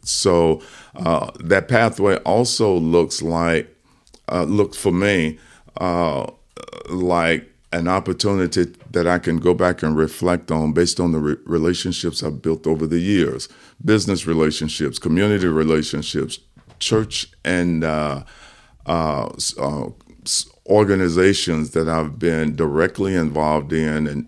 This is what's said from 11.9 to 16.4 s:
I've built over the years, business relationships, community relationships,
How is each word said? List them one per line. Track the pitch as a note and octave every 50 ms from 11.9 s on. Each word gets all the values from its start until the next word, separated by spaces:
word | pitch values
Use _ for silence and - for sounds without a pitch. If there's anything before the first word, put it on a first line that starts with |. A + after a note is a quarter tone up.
| - - - E2+ D#2 - -
I've | D#2 D2+ C2+
built | - D#2+ D#2+ D#2+ -
over | E2 E2 D#2 D#2+
the | D#2 E2 E2+
years, | E2+ G2 G2+ F#2 D#2 C#2 C2 C2 - - - - - - _ - -
business | - G#2+ A2 A2 G#2+ F#2+ E2 -
relationships, | E2 E2 D#2+ D#2 D#2 D2+ - D#2 D2+ - - D#2 C2+ B1
community | - - - D#2+ F2+ G2+ G#2 G#2 G2 F#2
relationships, | F2 D#2 D#2 D#2 D#2 D#2+ D#2 D#2 - - D#2 - - - D2+ C#2 - - -